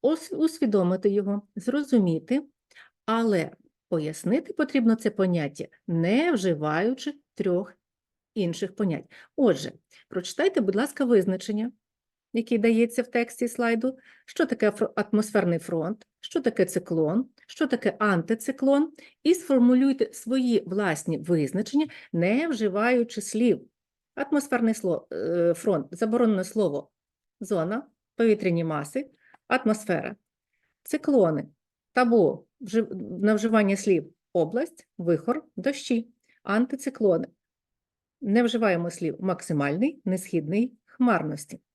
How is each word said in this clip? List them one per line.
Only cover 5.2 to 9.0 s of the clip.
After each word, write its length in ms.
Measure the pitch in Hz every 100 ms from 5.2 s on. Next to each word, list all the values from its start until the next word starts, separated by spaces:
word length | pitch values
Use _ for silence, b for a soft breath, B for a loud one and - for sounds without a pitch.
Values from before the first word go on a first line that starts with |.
| 185 170 143 147 - b -
не 440 | 165 170 226 339
вживаючи 840 | 254 185 151 151 156 208 262 302 285 _ -
трьох 380 | 196 175 202 - _ _ _ _ _
інших 420 | - 175 165 190 -
понять. 360 | 202 151